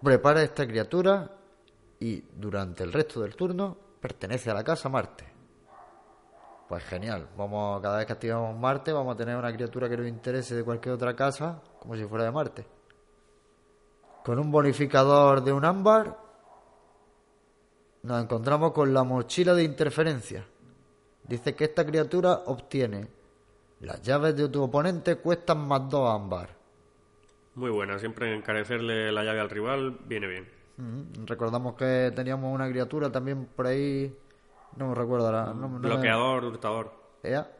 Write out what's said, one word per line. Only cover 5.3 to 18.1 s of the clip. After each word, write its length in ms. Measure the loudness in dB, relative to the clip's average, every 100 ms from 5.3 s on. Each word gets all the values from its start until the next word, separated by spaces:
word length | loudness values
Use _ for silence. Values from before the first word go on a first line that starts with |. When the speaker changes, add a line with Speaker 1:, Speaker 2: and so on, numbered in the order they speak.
| -20 -20 _ _ -20 -20 -20 -20 -20 _ -20 -20 -20 -10
Speaker 1:
Pues 160 | -10
genial, 460 | -8 -8 -6 -8 -8 -8
vamos, 440 | -6 -4 -2 -2
cada 160 | -2 -2
vez 80 | -2
que 80 |
activamos 440 | -4 -2 -2 -4 -2
Marte 320 | 0 0 -2
vamos 220 | -2 -2 -4
a 20 |
tener 200 | -4 -4
una 160 | -4
criatura 340 | -4 -6 -4 -4
que 80 | -2
nos 120 | -4
interese 480 | -6 -6 -4 -4 -4
de 80 | -4
cualquier 300 | -4 -4 -4
otra 200 | -2 0
casa, 460 | -2 0 -6 -8 -16 -20
como 160 | -10 -8
si 80 | -6
fuera 200 | -2 -2
de 60 |
Marte. 340 | 0 -4 -6 -18 _ _ _ _ _ _ _ _ _ _ _ _ _ _ -12 -4
Con 140 | -2
un 120 | 4
bonificador 920 | 6 6 4 4 6 8 10 10 8
de 120 | 4
un 100 | 2
ámbar, 540 | 2 4 6 6 4 -8 -20 -20 -20 -20 _ _ _ _ _ _ _ _ _ _ _ _ _ _
nos 180 | -4